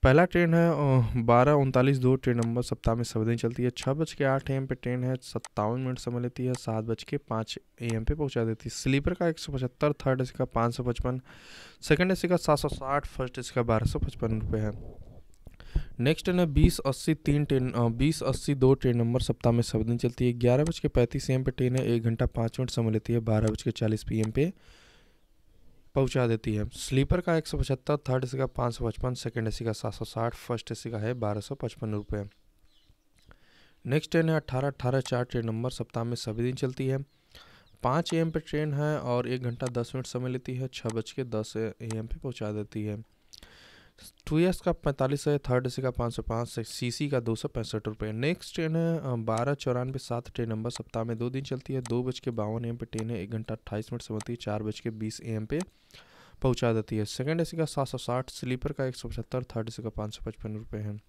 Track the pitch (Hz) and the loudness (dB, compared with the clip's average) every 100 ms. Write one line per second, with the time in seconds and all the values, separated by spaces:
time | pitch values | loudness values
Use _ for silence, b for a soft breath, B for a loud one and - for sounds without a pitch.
0 | 135 143 180 175 170 165 170 147 143 131 | 8 8 6 4 4 6 4 4 4 4
1 | 113 123 117 120 131 147 135 127 131 135 | 4 2 6 8 8 6 6 4 4 4
2 | 127 131 - 120 117 117 120 110 - 113 | 4 4 2 2 2 0 -2 -2 0 0
3 | 120 113 110 117 117 120 123 123 - 139 | 0 0 0 2 0 0 -2 0 -2 0
4 | 160 - 139 135 135 135 131 127 - 123 | -2 0 2 2 0 -4 -2 -4 -4 -2
5 | 127 127 - 113 - - 107 123 131 127 | -2 -4 -4 -8 -6 -2 0 0 -2 -4
6 | - 120 123 - 127 127 - 110 113 113 | -4 -4 -4 -2 -2 -2 -2 -4 -2 -4
7 | - 143 - 113 110 - _ _ 120 113 | -4 -8 -4 -4 -4 -8 _ _ -4 -2
8 | 110 151 143 127 113 110 - - 139 135 | 0 0 0 0 0 -2 -6 -4 2 2
9 | 143 180 170 160 - 139 127 _ 151 147 | 2 0 0 0 -4 -4 -4 _ 0 2
10 | 135 131 127 - 131 117 117 120 123 117 | 0 2 0 -2 -2 2 0 0 -2 -2
11 | 127 127 B B B B B B - 151 | -2 -4 B B B B B B 2 4
12 | 180 185 175 175 - 147 147 - 135 143 | 4 2 2 2 4 2 2 -4 -2 -2
13 | - - 127 127 123 - 117 110 113 - | -2 -6 -6 -6 -4 -2 2 4 2 0
14 | - - 113 110 107 110 107 104 - - | -4 -2 -2 0 0 0 -2 -4 -12 -14
15 | - - - - - - B B B - | -16 -18 -20 -20 -20 -18 B B B 0
16 | 123 160 - 180 170 139 175 - 139 131 | 2 2 2 2 4 8 8 6 -2 0
17 | - 156 - 147 147 135 127 120 117 117 | 0 2 4 2 4 2 2 4 2 4
18 | 139 160 - 127 - 139 131 135 131 120 | 2 2 0 0 0 4 6 6 4 2
19 | 117 120 - 120 120 117 117 110 110 120 | 4 2 0 2 4 4 2 0 0 0
20 | 123 123 123 120 120 127 151 165 151 - | 0 2 0 4 4 6 4 0 0 4
21 | 120 139 - 131 131 - 127 127 113 117 | 4 2 0 0 0 0 2 2 2 2
22 | 113 113 123 - 113 - 127 - 113 110 | 2 2 0 2 -2 0 -2 0 2 0
23 | - 117 110 107 110 107 - 110 110 107 | 0 0 2 4 4 0 -2 0 0 0
24 | - 113 110 113 160 - b b b b | 0 0 0 2 0 0 b b b b
25 | b b b _ _ - - - - - | b b b _ _ -20 -20 -20 -4 0
26 | 131 135 120 113 - 107 110 - - 135 | 2 4 2 2 0 -2 -2 -6 0 2
27 | 139 180 180 165 151 147 131 135 - 147 | 4 2 4 0 0 -2 0 0 0 -2
28 | - 127 127 131 127 - 123 117 117 - | 2 0 0 -2 -2 0 -2 0 -4 -2
29 | 127 123 127 117 110 - 117 107 117 101 | -4 -2 -4 -2 -2 -2 -4 -2 -4 -6
30 | 110 - 117 - - 117 - 113 117 113 | -6 -2 -4 -4 -6 -6 -4 -8 -6 -4
31 | 107 123 107 104 101 139 117 - 110 107 | -4 -2 -2 -2 -6 -6 -6 -6 -4 -4
32 | 101 104 101 _ _ _ _ _ _ _ | -4 -6 -6 _ _ _ _ _ _ _
33 | _ _ - b b b b b - 143 | _ _ -20 b b b b b -2 -2
34 | - 165 160 160 - 127 139 135 127 135 | 2 2 2 2 0 -2 -2 -2 0 0
35 | 127 123 123 123 113 110 123 - 117 - | 0 -2 0 -2 -2 -2 -4 -4 -6 -4
36 | 117 120 - 107 120 127 131 127 131 135 | -4 -4 -4 -2 -2 -2 -4 -2 -2 -2
37 | 139 B B B B B B - 120 139 | -4 B B B B B B -4 0 2
38 | 170 165 165 160 - 147 151 143 147 151 | 2 0 0 -2 -2 -2 0 0 0 0
39 | 123 123 120 127 123 120 131 120 117 131 | 0 0 0 -2 -2 -4 -4 -2 -4 -4
40 | 123 127 127 127 127 127 131 - 117 113 | -6 -4 -4 -4 -4 -6 -6 -6 -4 -4
41 | 107 - 127 110 110 110 110 - 117 110 | -4 -6 -4 -4 -4 -4 -4 -6 -6 -6
42 | 113 - 135 127 107 107 104 110 104 104 | -4 -6 -6 -6 -4 -4 -6 -4 -4 -6
43 | 113 _ _ - B B B B B B | -10 _ _ -20 B B B B B B
44 | - _ - 156 175 180 - 165 - 139 | -20 _ -2 2 2 2 -2 0 -2 0
45 | 135 139 - 147 - 127 127 123 131 120 | 0 2 2 0 2 0 2 -2 -4 -2
46 | 120 117 110 113 117 - 113 - 123 117 | -2 -2 -4 -2 -2 -6 -8 -4 -4 -2
47 | 147 135 120 113 143 - 110 110 110 107 | 0 0 0 -2 -4 -6 -4 -4 -6 -6
48 | 110 107 139 185 - - 160 160 165 165 | -6 -2 -2 -2 -6 -4 -2 0 0 0
49 | 139 120 113 110 123 143 - 123 127 131 | -2 -4 0 0 0 0 0 -2 -2 -6
50 | - 120 - - 113 110 113 - - 113 | -4 -6 -6 -4 -2 -2 -4 -6 -8 -4
51 | 113 113 120 131 135 131 - 135 123 120 | -4 -2 -2 -4 -6 -8 -4 -6 -2 -2
52 | 127 123 - 117 104 113 120 120 113 113 | -2 -4 -6 -4 -2 -2 -4 -6 -6 -6
53 | 110 117 98 113 110 110 - 107 110 120 | -4 -4 -4 -6 -6 -8 -6 -6 -6 -8
54 | - 110 - 120 - 104 107 104 120 110 | -6 -6 -6 -8 -4 -4 -4 -4 -6 -6
55 | 110 - - 110 110 147 190 B B B | -6 -6 -6 -6 -2 -4 -4 B B B
56 | B B B B 131 123 123 113 107 107 | B B B B 0 2 2 2 0 -2
57 | 104 - 127 165 165 165 156 - 135 127 | -4 -4 -2 0 -2 0 -2 0 -4 -4
58 | - 123 127 - 127 123 135 - 131 127 | -2 -4 -4 -8 -4 -4 -4 -2 -4 -4
59 | 123 - - 127 123 117 113 - 110 - | -8 -8 -6 -6 -4 -6 -6 -6 -8 -6
60 | 107 - - - 110 107 110 107 104 107 | -8 -6 -10 -8 -8 -8 -8 -8 -6 -8